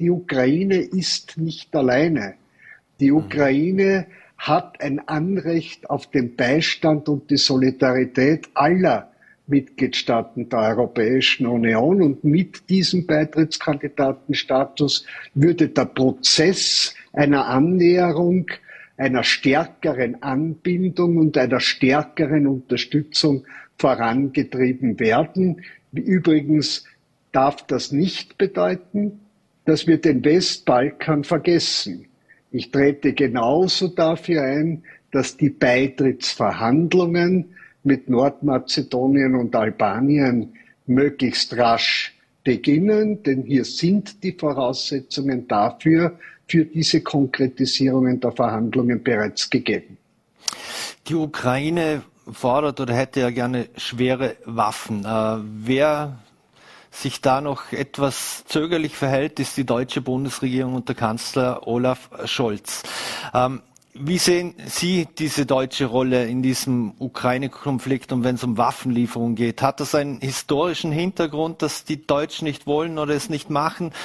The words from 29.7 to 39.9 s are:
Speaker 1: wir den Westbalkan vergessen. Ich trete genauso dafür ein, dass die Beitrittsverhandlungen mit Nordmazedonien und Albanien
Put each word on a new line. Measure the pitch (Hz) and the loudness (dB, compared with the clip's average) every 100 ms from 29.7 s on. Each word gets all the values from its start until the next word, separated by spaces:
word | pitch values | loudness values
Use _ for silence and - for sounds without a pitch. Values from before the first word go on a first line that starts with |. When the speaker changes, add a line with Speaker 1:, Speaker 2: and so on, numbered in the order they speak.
| 156 170 | 2 4
Speaker 1:
wir | 156 | 4
den | 160 131 | 4 2
Westbalkan | 143 175 185 - - 123 139 - - 147 | 4 4 2 -2 2 2 2 -2 -2 -2
vergessen. | 139 160 175 170 - - - 90 - _ _ _ _ | 0 0 2 2 2 -4 -6 -10 -16 _ _ _ _
Ich | 127 - | -8 -2
trete | 143 139 143 143 | 2 2 2 0
genauso | - 131 120 117 156 185 - 185 | 2 0 2 2 2 2 0 -2
dafür | - 160 165 - 160 | 0 0 0 -2 0
ein, | 135 147 165 156 - - _ | 0 0 -2 -4 -10 -20 _
dass | 135 127 - | -2 -2 0
die | 143 | 0
Beitrittsverhandlungen | - 131 123 135 - 135 - - - 107 98 113 147 170 180 170 175 175 185 160 - - _ | 2 2 4 2 0 0 0 -4 -2 -2 0 2 2 4 2 2 2 2 0 -2 -12 -20 _
mit | 139 131 - | 0 0 2
Nordmazedonien | 123 139 - 143 131 - - 123 127 131 139 131 | 2 2 0 0 0 -2 -6 -4 0 2 4 4
und | 127 117 120 | 2 0 0
Albanien | 107 - 107 | 0 0 -2